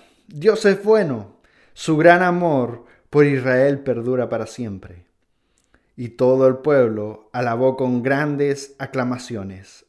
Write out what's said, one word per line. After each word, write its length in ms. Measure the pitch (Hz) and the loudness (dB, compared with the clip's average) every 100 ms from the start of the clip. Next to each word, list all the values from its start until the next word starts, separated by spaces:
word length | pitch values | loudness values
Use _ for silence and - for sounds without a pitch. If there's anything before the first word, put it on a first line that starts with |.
| _ _ _ | _ _ _
"Dios 400 | 147 185 202 208 | -2 0 2 2
es 180 | 196 | 2
bueno, 540 | 208 220 175 117 101 _ _ _ _ | 2 2 2 -4 -10 _ _ _ _
su 240 | - - 156 | -10 -2 4
gran 260 | 170 175 | 6 6
amor 640 | 180 175 175 139 117 117 - _ _ | 4 0 0 0 -2 -8 -18 _ _
por 160 | 147 | 2
Israel 540 | 147 135 127 127 139 135 | 2 2 0 2 2 0
perdura 500 | 135 117 117 127 117 | -4 -4 -2 -2 -2
para 180 | 113 107 | -6 -8
siempre". 600 | - 117 95 95 87 _ _ _ _ _ _ _ _ _ - | -10 -10 -12 -16 -20 _ _ _ _ _ _ _ _ _ -14
Y 140 | 120 | -10
todo 360 | - 127 131 131 | 0 2 4 4
el 100 | 131 | 2
pueblo 720 | 156 143 117 107 104 107 _ | 2 2 2 -2 -8 -12 _
alabó 440 | 123 123 117 131 127 | -6 -4 0 0 0
con 260 | 127 123 | -2 -2
grandes 720 | 123 139 151 143 143 139 - - | -2 -2 -2 -2 -2 -4 -10 -14
aclamaciones 1080 | 135 131 123 123 - 113 95 95 95 - | -8 -6 -4 -6 -10 -12 -12 -16 -20 -20